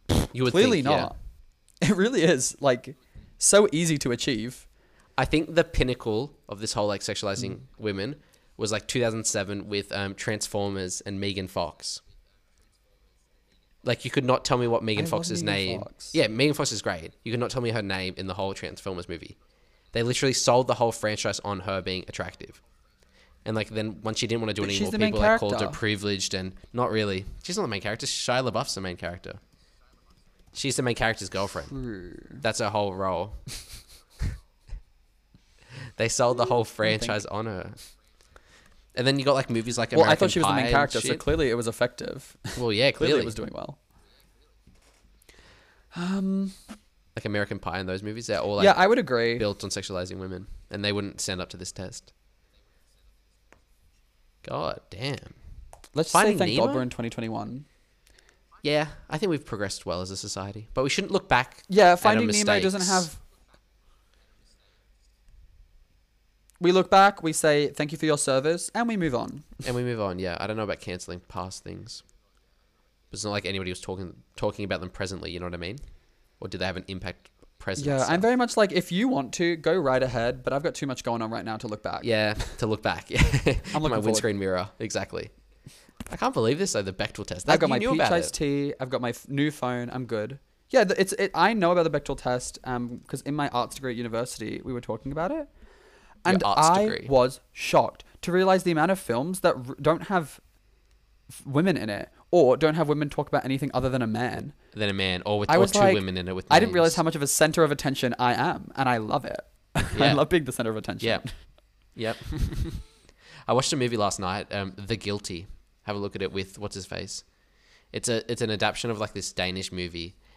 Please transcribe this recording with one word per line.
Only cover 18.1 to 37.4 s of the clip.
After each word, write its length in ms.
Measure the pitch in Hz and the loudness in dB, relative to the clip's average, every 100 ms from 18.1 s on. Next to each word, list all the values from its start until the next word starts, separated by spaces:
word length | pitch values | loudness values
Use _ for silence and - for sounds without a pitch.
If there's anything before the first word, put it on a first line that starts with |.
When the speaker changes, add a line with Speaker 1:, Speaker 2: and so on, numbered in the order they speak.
| - | -6
Speaker 1:
in 100 | 95 | -8
the 60 | 92 | -4
whole 180 | 98 | -4
Transformers 560 | 98 85 - 98 90 87 | -6 -10 -10 -10 -8 -8
movie. 260 | 82 - - _ _ _ _ _ | -10 -12 -20 _ _ _ _ _
They 120 | 117 | -2
literally 280 | 117 123 135 | 0 0 0
sold 340 | 127 - 123 127 | 2 4 4 4
the 80 | 120 | 2
whole 180 | 117 | 0
franchise 480 | - 107 107 110 98 | 0 -2 -2 -2 -4
on 200 | 101 98 | -4 -6
her 200 | 95 95 | -4 -4
being 240 | 92 92 - | -4 -6 -8
attractive. 540 | - 87 - - - _ _ _ _ _ _ _ _ - | -10 -10 -12 -18 -20 _ _ _ _ _ _ _ _ -6
And, 100 | 110 | -4
like, 120 | 104 | -4
then 300 | 110 107 90 | -4 -6 -6
once 180 | 110 110 | -6 -4
she 80 | 117 | -2
didn't 120 | 117 | -2
wanna 120 | 110 | -2
do 80 | 104 | -2
Speaker 2:
But 80 | 98 | -2
Speaker 1:
it 40 | |
Speaker 2:
she's 80 | - | -2
Speaker 1:
anymore, 80 | 202 | -2
Speaker 2:
the 60 | 214 | 0
main 80 | 214 | 0
Speaker 1:
people, 60 | 208 208 | 4 4
like, 120 | 226 | 4
called 120 | 208 | 2
her 60 | 202 | 0
Speaker 2:
character. 180 | 208 147 | -2 -2
Speaker 1:
privileged 560 | 107 104 104 101 - | -2 0 -2 -2 -2
and 200 | 95 95 - - | -4 -6 -10 -8
not 200 | 117 120 | -2 0
really. 340 | 110 104 92 95 - | 0 0 -2 -6 -12
She's 140 | - 190 | -8 -4
not 60 | |
the 40 | 160 | -4
main 120 | 101 | -4
character. 240 | 101 110 139 | -4 -6 -4
Shia 440 | - - 123 127 | -4 0 0 0
LaBeouf's 260 | 110 139 - | -2 -4 -6
the 60 | |
main 140 | 95 87 | -6 -6
character. 420 | 87 90 - 95 _ _ _ _ _ _ _ _ _ _ _ - | -8 -10 -12 -16 _ _ _ _ _ _ _ _ _ _ _ -6
She's 200 | 139 127 | -4 0
the 60 | |
main 100 | 127 117 | 0 2
character's 340 | 117 - 92 | 0 0 -4
girlfriend. 380 | 95 98 90 78 | -4 -4 -6 -10
Speaker 2:
True. 480 | 139 123 98 87 - - | -8 -8 -10 -12 -16 -18
Speaker 1:
That's 300 | 127 113 - | -6 -2 0
her 100 | 107 | 0
whole 240 | 104 101 | 0 0
role. 400 | 92 95 87 104 - - | 0 0 0 -4 -8 -14
<laughs> 760 | - - - - - _ - - - - _ - - - _ _ _ _ - _ _ - 139 135 - | -14 -14 -18 -20 -20 _ -6 -4 -6 -14 _ -16 -16 -16 _ _ _ _ -20 _ _ -20 -18 -12 -4
They 100 | 113 | -2
sold 280 | - 120 123 | 2 2 4
the 80 | 120 | 2
whole 160 | 120 | 2
Speaker 2:
I 20 | |
think 120 | 110 - | 0 0
Speaker 1:
franchise 500 | 110 107 117 104 - | 0 0 0 -4 -4
on 220 | 104 | -6